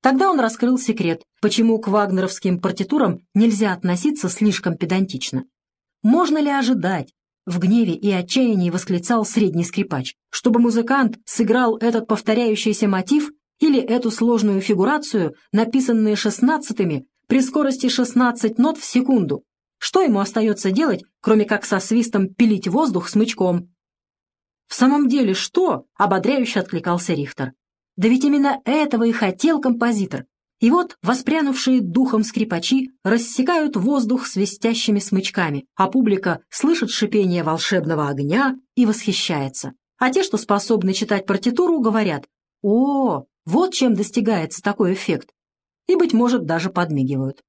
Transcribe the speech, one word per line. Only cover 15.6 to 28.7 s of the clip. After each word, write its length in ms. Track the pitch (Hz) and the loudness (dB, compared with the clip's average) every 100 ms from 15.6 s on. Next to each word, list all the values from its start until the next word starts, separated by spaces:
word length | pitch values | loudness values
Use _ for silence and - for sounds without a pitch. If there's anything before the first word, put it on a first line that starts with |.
| 226 269 254 226 214 208 | 0 0 0 2 2 0
шестнадцатыми 920 | 220 - 247 311 302 - 180 147 - _ _ | -2 0 0 0 -4 -2 -2 -2 -8 _ _
при 140 | 262 | 0
скорости 480 | 262 302 277 269 254 | 2 0 0 0 -2
шестнадцать 680 | - 247 247 247 233 220 220 | 0 0 2 0 0 -2 2
нот 200 | 254 - | 0 0
в 80 | - | -2
секунду? 580 | 247 262 254 160 143 _ _ _ _ | -2 2 2 0 -4 _ _ _ _
Что 220 | - 370 | -2 0
ему 180 | 349 202 | 2 2
остаётся 520 | 196 233 220 202 196 | 0 0 0 0 0
делать, 320 | 196 320 196 - _ | 0 0 -2 -6 _
кроме 240 | - 220 208 | 2 2 4
как 200 | 208 - | 0 0
со 140 | 196 | -4
свистом 480 | 190 226 233 208 190 | 0 0 2 0 -2
пилить 400 | - 226 208 - | 2 2 4 0
воздух 420 | 196 311 180 - | 0 0 0 0
смычком?» 600 | 208 220 - 185 175 175 _ _ _ _ _ _ _ _ _ _ | 0 0 0 0 0 -4 _ _ _ _ _ _ _ _ _ _
«В 80 | - | 0
самом 320 | 254 285 277 | 2 4 2
деле, 260 | 277 226 | 2 0
что?» — 520 | 190 - - 359 170 - _ | 0 -2 0 0 -2 -6 _
ободряюще 640 | 196 190 196 277 233 - | 0 2 0 0 0 -2
откликался 540 | 180 170 175 175 175 | -4 -6 -2 -4 -2
Рихтер. 400 | 156 143 - 131 - _ _ _ - | -4 -4 -8 -10 -10 _ _ _ -2
«Да 120 | 208 | 2
ведь 180 | 254 285 | 4 4
именно 340 | 285 277 240 | 2 2 0
этого 400 | - | -2